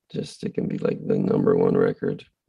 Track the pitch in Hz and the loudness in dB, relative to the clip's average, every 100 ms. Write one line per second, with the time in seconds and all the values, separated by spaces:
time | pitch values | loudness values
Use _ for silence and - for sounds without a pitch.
0 | _ - - - - - - - - - | _ -8 -8 -8 -8 -4 -4 -2 -2 -4
1 | - 50 50 50 50 50 50 50 50 - | -2 0 2 2 4 4 4 4 2 0
2 | 50 - - _ | -4 -6 -12 _